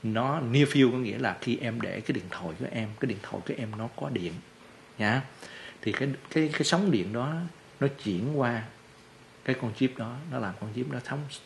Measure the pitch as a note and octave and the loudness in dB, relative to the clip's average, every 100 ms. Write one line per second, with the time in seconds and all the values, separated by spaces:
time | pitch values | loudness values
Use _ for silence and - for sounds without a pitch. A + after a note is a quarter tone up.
0 | A2+ A2 C3 D#3 A#2+ B2+ C#3+ C#3+ C3 B2+ | 0 0 2 0 4 6 6 8 8 6
1 | A#2 G#2 A2 F2+ - A#2 A#2+ A#2 G#2 F#2+ | -2 0 -2 -2 0 0 0 -2 -2 -4
2 | - G2+ F2+ - E2+ D#2+ B2+ A#2 A2 G#2+ | -2 -2 -4 -6 -6 -6 -4 -4 -4 -2
3 | - G#2 - G2 - - A2 G#2+ A#2 - | -2 -2 -6 -8 -6 -6 -6 -6 -6 -6
4 | C#3+ C3 - - - - - - - - | -4 -4 -4 -8 -14 -20 -20 -20 -20 -2
5 | G#2 B2 B2+ - - - - - A2 - | 2 2 -2 -14 -16 -14 -16 -6 -4 0
6 | C#3 C3+ - D#3+ D#3 D3+ D3 F3 G3+ A2+ | -2 -2 -2 2 2 2 2 4 4 4
7 | F2+ A2+ C3+ D#3+ E3+ - - - C#3 C#3 | 2 -2 -2 -2 -6 -10 -20 0 0 0
8 | G#2+ F3+ B2 D3 B2 A#2 A2 - - - | -2 0 0 2 2 0 -4 -14 -20 -20
9 | - - - - - B2+ A#2 G#2 C3 - | -20 -20 -20 -8 -2 -2 -2 2 0 2
10 | A2+ B2 E3 B2+ G#2 F#2 G#2+ A2+ C3+ B2+ | -6 -6 -6 -4 -4 -4 -6 -4 -4 -4
11 | - C#3 C#3+ - | -4 -6 -6 -12